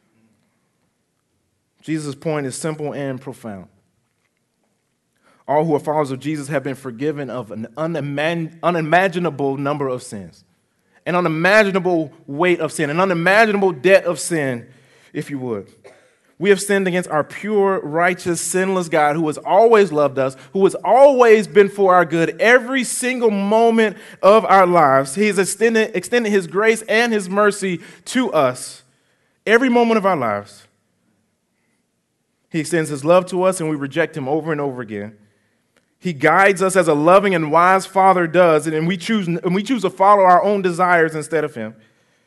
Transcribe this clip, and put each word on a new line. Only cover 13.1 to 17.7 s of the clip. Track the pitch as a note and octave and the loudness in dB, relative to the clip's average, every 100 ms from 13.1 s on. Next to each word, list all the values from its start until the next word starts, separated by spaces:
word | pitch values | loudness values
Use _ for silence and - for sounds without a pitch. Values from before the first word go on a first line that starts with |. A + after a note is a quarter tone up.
| E3+ E3+ G#3 A3+ G3+ F#3+ | 0 2 4 2 2 -2
debt | D3 F3 F#3+ E3+ | 0 4 4 2
of | D#3 | -6
sin, | - E3 C3+ A#2+ A2+ _ _ _ _ | -6 -4 -4 -6 -12 _ _ _ _
if | - D3 | -12 -10
you | C#3+ | -10
would. | B2+ G#2+ F#2 _ - _ _ _ _ _ | -8 -8 -10 _ -20 _ _ _ _ _
We | F#3+ | 0
have | F#3+ | 0
sinned | - G3 F#3 | 2 -2 0
against | F3+ F3 | -4 -2
our | D3+ | -4
pure, | C3+ - G3+ G#3+ G3 | -4 -8 -4 0 0